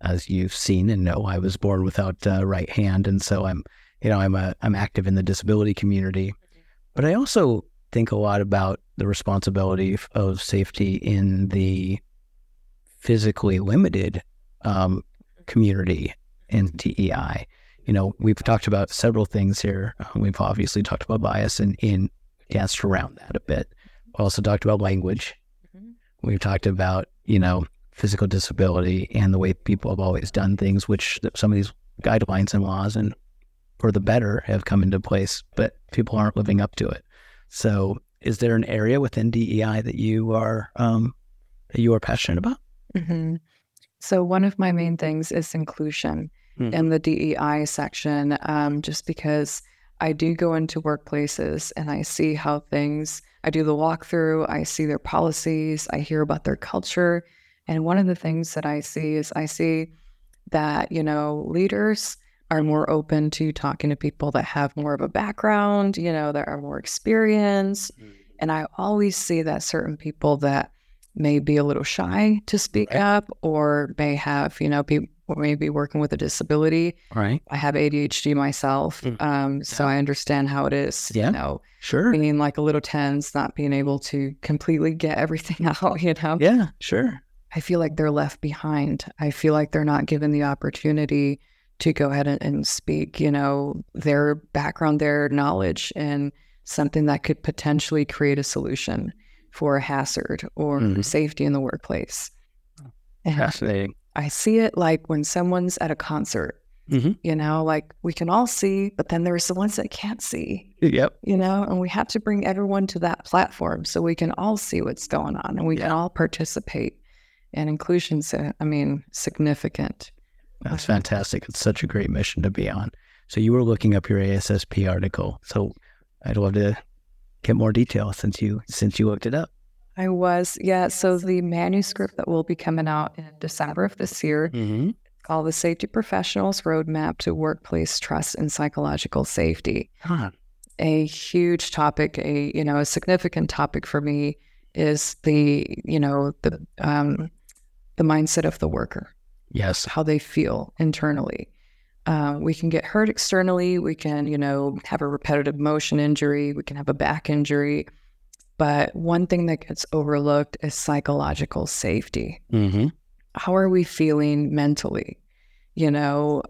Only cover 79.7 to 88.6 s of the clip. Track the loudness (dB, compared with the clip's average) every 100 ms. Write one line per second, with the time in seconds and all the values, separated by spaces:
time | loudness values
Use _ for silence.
79.7 | -2 0 2 0 -2 -2 0 0 0 0
80.7 | 0 -2 -4 -4 0 2 0 -2 -6 _
81.7 | _ -4 0 2 4 2 2 0 0 0
82.7 | 0 -2 -2 0 -2 -2 -4 -4 -2 0
83.7 | 0 0 -2 -4 -4 -4 -6 -4 -2 0
84.7 | 2 0 0 -2 0 -2 -2 -6 -2 -2
85.7 | 2 0 2 0 0 0 4 6 6 2
86.7 | -4 -2 0 0 -4 _ -20 -10 -6 0
87.7 | 0 0 0 0 2 -2 -4 -8 -6